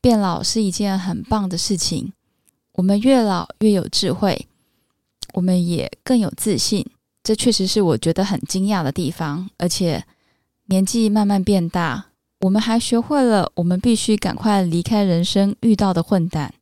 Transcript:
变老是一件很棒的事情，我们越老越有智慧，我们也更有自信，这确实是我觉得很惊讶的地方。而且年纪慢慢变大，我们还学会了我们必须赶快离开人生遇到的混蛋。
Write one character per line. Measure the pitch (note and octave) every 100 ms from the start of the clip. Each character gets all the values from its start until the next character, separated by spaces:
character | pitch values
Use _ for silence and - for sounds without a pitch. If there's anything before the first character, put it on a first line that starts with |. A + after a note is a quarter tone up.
变 | B3 A3
老 | F#3+ E3+
是 | - A3+
一 | G3+
件 | F3 G#3 F#3+
很 | F#3 E3+
棒 | - G#3+ F#3+
的 | F3
事 | - F#3+
情， | - E3 - - _ _ _ _ _
我 | -
们 | F#3 G3+
越 | B3 C4+
老 | G#3+ F3+ E3+ -
越 | G#3+
有 | G3 -
智 | - F#3+
慧， | A#2+ G3+ - - _ _ _ _ _ _ _ -
我 | -
们 | F3+ F3+ F3
也 | E3+ - -
更 | - B3
有 | G3+ -
自 | G#3+ D3+
信， | - G3+ - _ _ _
这 | -
确 | A3 B3
实 | A3 F#3+
是 | G#3+
我 | F#3 A#2
觉 | D#3+
得 | E3
很 | F#3+ G3
惊 | - F#3+ G3
讶 | G3+
的 | C#3+
地 | C#3+ D3
方。 | - D#3+ D3 F#3 _
而 | F3
且 | - F3 D3 - _ _ _ _ _ -
年 | F#3+ F#3+
纪 | A#3 A3
慢 | G#3 G3+
慢 | G3+
变 | F#3 G3 E3+
大， | F3+ E3 C3 - _ _ _
我 | F#3+
们 | G3+
还 | A3 A3+
学 | - A#3
会 | A#3 D4
了 | B3 G#3+ - -
我 |
们 | F3 F3+
必 | A#3+ A3
须 | - G#3+
赶 | F#3+ -
快 | A3 G3+
离 | F3+ E3
开 | F3 G#3+
人 | G3+ E3+
生 | F3 G3 G3 G#3
遇 | A#3
到 | G#3 G3+
的 | F3+
混 | E3 G3 E3+
蛋。 | D3+ C#3 -